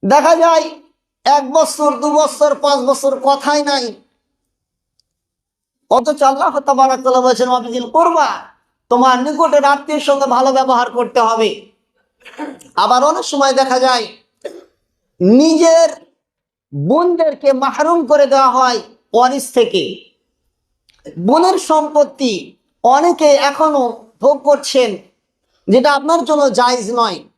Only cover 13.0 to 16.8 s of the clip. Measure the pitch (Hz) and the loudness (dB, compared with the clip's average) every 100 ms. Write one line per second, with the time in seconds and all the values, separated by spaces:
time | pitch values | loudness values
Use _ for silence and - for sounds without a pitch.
13 | 277 320 - 285 277 262 269 254 254 247 | 0 -2 -6 -2 0 0 0 0 0 -2
14 | 220 - _ _ - - _ _ _ _ | -4 -14 _ _ -20 -20 _ _ _ _
15 | _ _ 180 240 311 320 330 330 330 - | _ _ 2 4 4 2 4 4 2 -2
16 | _ _ _ _ _ _ _ 143 | _ _ _ _ _ _ _ -8